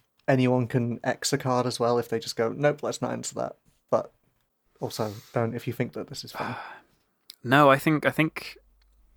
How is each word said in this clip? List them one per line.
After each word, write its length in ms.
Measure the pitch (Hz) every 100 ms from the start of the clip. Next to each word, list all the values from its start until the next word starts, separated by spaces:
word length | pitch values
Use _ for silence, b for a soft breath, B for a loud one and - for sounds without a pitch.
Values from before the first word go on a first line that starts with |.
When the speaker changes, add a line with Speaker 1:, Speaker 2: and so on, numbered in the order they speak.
| _ _ -
Speaker 1:
anyone 400 | 131 127 127 117
can 320 | 135 117 117
X 280 | - 120 -
a 60 | 139
card 280 | 131 123 123
as 120 | 120
well 200 | 120 120
if 100 | 117
they 100 | 113
just 180 | - -
go, 140 | 113
"Nope, 320 | 113 147 147
let's 180 | 117 117
not 120 | 120
enter 220 | 120 117 -
that." 200 | - - _ _ _
But 220 | - - - _ _ _ _ _ _
also, 320 | 120 - 110 107 -
don't 220 | 127 117
if 120 | 120 -
you 60 |
think 200 | 110 120
that 160 | - -
this 160 | 139
is 80 | 127
fun. 240 | - B 120
Speaker 2:
<sighs> 60 | B B B _ _ _ _ -
No, 240 | 120 139 143
I 60 | 135
think, 300 | - 151 135
I 40 |
think, 440 | - 156 - - - _ _ _ _ _